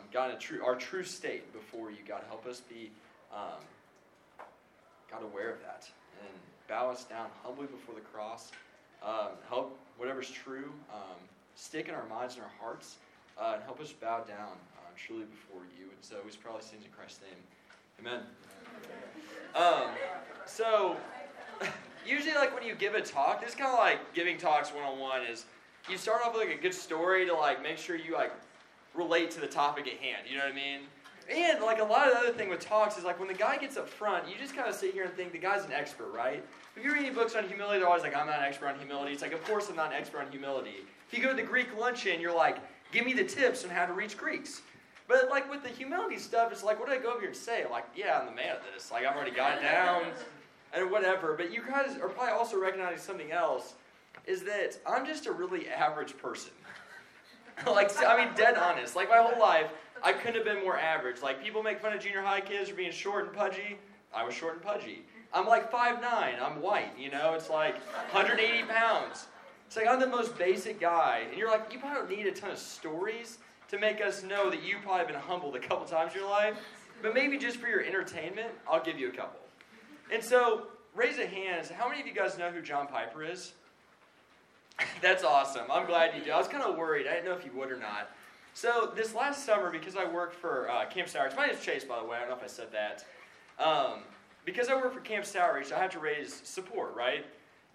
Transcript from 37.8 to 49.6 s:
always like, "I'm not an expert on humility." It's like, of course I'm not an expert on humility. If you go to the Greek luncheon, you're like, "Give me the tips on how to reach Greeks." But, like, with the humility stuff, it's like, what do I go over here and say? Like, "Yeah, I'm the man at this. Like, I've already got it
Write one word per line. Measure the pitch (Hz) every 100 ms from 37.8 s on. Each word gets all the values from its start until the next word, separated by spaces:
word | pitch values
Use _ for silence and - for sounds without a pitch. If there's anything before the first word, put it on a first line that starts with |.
| 175
always | 175
like, | 156 143
"I'm | 151
not | 147
an | 139
expert | 139 143
on | 139
humility." | 139 143 143
It's | 143
like, | 147
of | 160 208
course | 208 196
I'm | 165
not | 156
an | 143
expert | - 147
on | 135
humility. | 135 139 131 107 98 95 - -
If | 233
you |
go | 262
to | 254
the |
Greek | - 247 247 214
luncheon, | 247 240 196 170
you're | 170
like, | 165 147 - - - -
"Give | 226 247
me |
the | 254
tips | - - 240 -
on | 180
how | 175 180
to |
reach | 185 214 -
Greeks." | 302 - - - - - - - -
But, | 262 254
like, | 269 269
with | 285
the | 247
humility | 240 269 349 427 214
stuff, | - 226 233
it's | -
like, | 208 214
what | 269
do | 262
I |
go | 233
over | 233
here | 185
and | -
say? | 233 220 131
Like, | 117 117
"Yeah, | 170 196 147
I'm | 117
the |
man | 113 165
at | 127 98
this. | 95 -
Like, | 117 135
I've | 143
already | 127
got | 123 139
it | 147